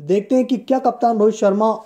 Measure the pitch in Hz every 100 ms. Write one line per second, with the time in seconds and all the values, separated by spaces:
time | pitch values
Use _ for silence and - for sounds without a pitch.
0 | 147 294 - 254 254 247 - 262 262 233
1 | 240 220 214 214 202 202 220 214